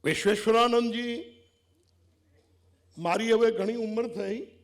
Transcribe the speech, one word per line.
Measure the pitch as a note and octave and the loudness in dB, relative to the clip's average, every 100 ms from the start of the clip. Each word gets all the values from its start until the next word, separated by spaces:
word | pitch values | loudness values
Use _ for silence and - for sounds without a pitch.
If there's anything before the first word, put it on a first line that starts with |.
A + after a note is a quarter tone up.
વિશ્વેશ્વરાનંદજી, | D3+ D3+ G3+ G#3 A3 A3+ B3 A#3+ A#3 A3+ A#3+ A#3+ - - _ _ _ _ _ _ _ _ _ _ _ _ _ _ _ - | -2 0 0 0 2 4 4 2 0 -4 -6 -8 -12 -20 _ _ _ _ _ _ _ _ _ _ _ _ _ _ _ -6
મારી | E3+ F#3+ A3+ | -2 0 2
હવે | A3 A3+ | 4 4
ઘણી | A3+ G3 | 2 -2
ઉંમર | A#3 A3 G#3+ A3+ | -2 -4 -4 -4
થઈ | G#3+ G3 A3+ - _ | -6 -8 -8 -10 _